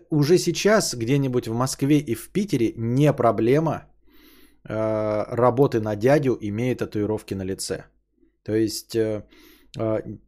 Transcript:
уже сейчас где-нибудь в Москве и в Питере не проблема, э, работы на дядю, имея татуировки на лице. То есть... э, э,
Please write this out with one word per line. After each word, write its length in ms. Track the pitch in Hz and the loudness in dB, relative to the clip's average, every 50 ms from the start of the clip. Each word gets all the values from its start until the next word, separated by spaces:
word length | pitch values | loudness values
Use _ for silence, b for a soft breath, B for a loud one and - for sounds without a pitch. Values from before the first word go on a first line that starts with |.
| _ _ | _ _
уже 280 | 165 147 147 135 185 170 | 0 2 4 4 4 4
сейчас 580 | 170 180 160 - - 196 214 214 - - - | 4 0 -2 2 2 4 4 4 2 0 -4
где-нибудь 520 | 123 117 113 139 143 139 135 123 123 117 113 | -4 -2 0 0 0 0 0 -2 -2 -2 -2
в 60 | 110 | -2
Москве 460 | 120 123 135 - - 139 135 151 147 | -2 -2 -2 -2 -2 2 2 2 2
и 160 | 147 143 113 | 2 0 -6
в 140 | - - - | -6 -6 -6
Питере 420 | _ 175 208 202 - 135 117 110 - - | _ -4 -2 0 0 0 0 0 -2 -4
не 340 | 113 113 120 131 147 147 139 | -4 -2 2 4 4 4 4
проблема, 680 | 143 117 117 110 101 110 113 131 147 160 151 120 - - _ _ _ _ b b b b b b b b b b b _ - | 4 2 2 2 2 2 2 2 2 2 0 -4 -6 -8 _ _ _ _ b b b b b b b b b b b _ -8
э, 540 | 107 110 110 110 110 107 107 107 107 107 104 - | -4 -4 -2 -2 -2 -2 -2 -2 -2 -2 -4 -4
работы 520 | 123 113 120 127 117 120 143 131 127 117 | 0 2 2 2 4 4 2 2 2 0
на 140 | 107 107 107 | -2 -2 -4
дядю, 420 | 104 101 127 139 160 143 131 113 - | 0 2 4 4 4 4 0 -2 -2
имея 340 | 107 104 101 107 120 127 120 | -4 -6 -4 -2 -2 -2 -2
татуировки 580 | - 113 92 - 107 104 101 107 101 - - - | -2 -4 -6 -2 -4 -2 -2 -2 -6 -6 -8 -8
на 80 | 95 95 | -6 -6
лице. 400 | 92 95 92 - - - - - _ _ _ _ _ _ _ _ _ _ _ _ | -6 -6 -8 -6 -8 -8 -8 -8 _ _ _ _ _ _ _ _ _ _ _ _
То 120 | - 104 | -4 0
есть... 400 | 110 113 104 - - - _ - | 0 0 0 -2 -8 -12 _ -2
э, 280 | 113 110 110 107 104 101 b b b b b b b b b - - | -2 0 0 -2 -6 -10 b b b b b b b b b -10 -6
э, 240 | 113 110 110 107 - 113 107 - _ | -4 -2 -2 -4 -4 -8 -12 -14 _